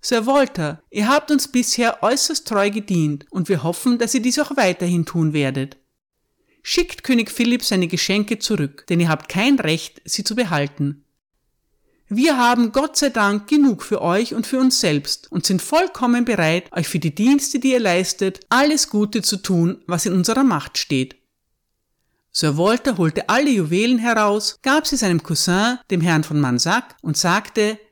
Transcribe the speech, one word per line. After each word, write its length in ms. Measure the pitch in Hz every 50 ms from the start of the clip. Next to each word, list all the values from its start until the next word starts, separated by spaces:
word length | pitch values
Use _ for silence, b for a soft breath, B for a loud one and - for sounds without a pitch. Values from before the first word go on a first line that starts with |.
„Sir 260 | - - 247 233 220
Walter, 560 | 240 269 285 277 - - - 160 147 156 160 _ _
ihr 180 | - 208 208 220
habt 240 | 269 302 302 -
uns 160 | 302 269 - -
bisher 560 | - 247 247 - - - 240 226 - - -
äußerst 420 | 208 254 285 - - 320 - -
treu 240 | - 226 202 196 208
gedient 560 | 202 220 208 - 190 170 156 151 147 143 - _
und 180 | - 185 170 -
wir 160 | 196 160 117
hoffen, 340 | 165 175 - - 254 240 233
dass 160 | 240 226 -
ihr 80 | 262
dies 160 | 214 254 247 294
auch 180 | 302 - 294
weiterhin 500 | 277 226 185 180 - 185 175 180 170 165
tun 260 | - - 170 160 156
werdet. 440 | 151 151 143 135 135 139 135 143 - _ _ _ _ _ _ _ _ _ _ _ _ _ _ _ _ _
Schickt 420 | _ - - - 339 - - - -
König 260 | - 262 233 226 -
Philipp 320 | - - 240 240 240 240
seine 260 | - - 208 185 180 170
Geschenke 500 | 185 165 - - 190 208 208 208 240 214
zurück, 480 | - - 220 196 147 139 - - - -
denn 100 | 170 170
ihr 80 | 170 165
habt 200 | 156 151 - -
kein 300 | - 185 214 262 285 254
Recht, 420 | - 156 160 160 - - _ - _
sie 200 | - - - 202
zu 100 | - 208
behalten. 680 | 233 240 180 175 147 143 143 143 - 143 143 143 143 _ _ _ _ _ _ _ _ _ _ _ _ _ _ _ _ _ _ _ _ _
Wir 300 | _ 202 214 262 330 294
haben 340 | 254 240 240 247 240 240 220
Gott 260 | 233 269 285 302 302
sei 120 | - 294 277
Dank 400 | 233 233 208 202 202 208 208 -
genug 340 | 302 302 285 277 214 160
für 180 | - - 214 -
euch 320 | - 170 175 202 240 233 -
und 120 | 226 220
für 120 | - - 262
uns 200 | 262 262 254 -
selbst 540 | - 180 151 147 143 - - - - -
und 120 | - 175 -
sind 160 | - 196 180
vollkommen 640 | - - 302 320 370 370 - - 247 240 240 240 240
bereit, 460 | 247 233 196 165 156 160 180 - -
euch 140 | - - 160
für 140 | - - 170
die 140 | 147 160 143
Dienste, 440 | - 208 247 277 285 277 - - 262
die 140 | 247 269
ihr 80 | 254 247
leistet, 600 | 226 196 170 180 185 180 - - 202 190 185 - - _
alles 380 | 226 254 277 302 311 285 - -
Gute 320 | - 208 208 208 - 233
zu 180 | - - 208 185
tun, 440 | - - 190 170 170 175 185 - _
was 200 | - 180 165 -
in 60 | -
unserer 320 | 175 190 180 220 226 254 277
Macht 340 | 262 196 147 - - _ -
steht.“ 380 | - - 147 131 131 131 - _ _ _ _ _ _ _ _ _ _ _ _ _ _ _ _ _ _ _ _ _ _ _ _
Sir 220 | - - 156 139 151
Walter 400 | 175 202 226 240 - 294 226 180
holte 300 | 175 160 156 - - -
alle 220 | 208 247 294 294
Juwelen 480 | 254 202 170 151 170 185 220 240 254 233
heraus, 600 | 226 240 233 220 214 208 202 214 208 - - _
gab 240 | - 262 277 311 311 -
sie 80 | -
seinem 260 | 247 220 190 175 165
Cousin, 560 | - - 165 - - - 180 190 208 233 247 247 _ _
dem 100 | 196 175
Herrn 240 | 165 175 165 156 156
von 160 | - 160 147
Manzac, 560 | 143 127 123 123 - 160 190 240 - - - _
und 160 | - 156 147
sagte 640 | - - 180 175 208 214 - - 226 208 208 220 214 - _